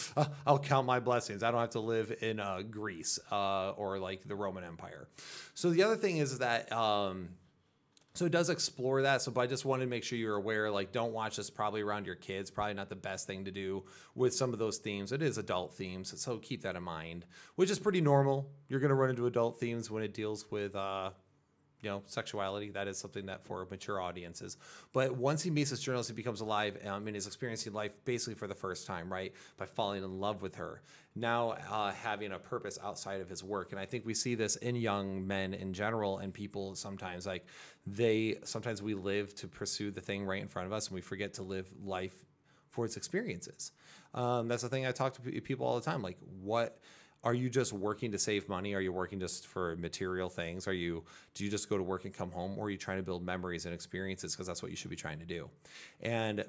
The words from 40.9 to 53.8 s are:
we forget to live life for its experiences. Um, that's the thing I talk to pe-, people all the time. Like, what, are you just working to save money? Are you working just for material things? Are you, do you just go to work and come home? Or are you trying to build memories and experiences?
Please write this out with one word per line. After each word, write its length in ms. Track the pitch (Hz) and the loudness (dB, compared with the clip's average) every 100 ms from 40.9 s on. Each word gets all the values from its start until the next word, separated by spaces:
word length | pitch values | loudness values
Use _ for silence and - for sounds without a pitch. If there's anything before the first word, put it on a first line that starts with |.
| 95 | -6
we 40 | |
forget 340 | - 98 101 | -6 -4 -4
to 80 | - | -6
live 260 | 95 95 92 92 | -4 -4 -6 -8
life 400 | 98 92 95 - - _ _ _ _ | -4 -2 -2 -6 -20 _ _ _ _
for 160 | - 113 | -4 -2
its 100 | 104 | -4
experiences. 720 | - 185 240 87 - - - - - - - | -4 -2 -2 -4 -8 -10 -12 -12 -20 -20 -8
Um, 340 | - 123 123 117 | 0 2 4 2
that's 140 | 117 | 0
the 60 | 123 | 0
thing 160 | 131 | 0
I 60 | 131 | 0
talk 240 | 123 131 | 2 0
to 60 | 127 | -2
pe-, 200 | 123 - | -6 -4
people 240 | - 127 | -2 0
all 120 | 123 120 | 2 2
the 80 | |
time. 180 | 156 143 | 0 -2
Like, 160 | 92 90 - 92 | -2 -6 -12 -8
what, 380 | 95 117 113 - - - - _ | 0 2 2 -2 -20 -20 -20 _
are 100 | 117 | 2
you 160 | 123 127 | 4 4
just 220 | 127 113 | 4 2
working 400 | 101 104 104 120 | 2 0 0 0
to 60 | 101 | 0
save 300 | - 104 95 | 2 2 2
money? 260 | 92 101 | -2 0
Are 60 | 98 | 0
you 120 | 95 | 0
working 260 | 90 90 98 | 0 -2 -2
just 300 | 87 - - | -2 -4 -6
for 260 | 98 87 82 | -2 -2 0
material 520 | 85 - 92 92 90 | -4 -2 0 0 0
things? 400 | - 85 90 98 | -2 -4 -4 -2
Are 40 | |
you, 300 | 92 85 82 82 - - | 0 0 -2 -6 -16 -14
do 100 | - | -4
you 60 | 101 | 0
just 180 | 104 - | 0 0
go 80 | 101 | 0
to 60 | |
work 220 | 90 95 | 0 -2
and 100 | 98 | -4
come 160 | - 92 | -6 -6
home? 260 | 90 95 101 | -4 -4 -2
Or 100 | 104 | -2
are 40 | |
you 60 | 98 | -2
trying 220 | - 95 | -2 -2
to 40 | |
build 220 | 95 90 | -2 -2
memories 400 | 90 92 90 82 | -2 -2 -2 -4
and 100 | 85 | -4
experiences? 600 | 85 | -6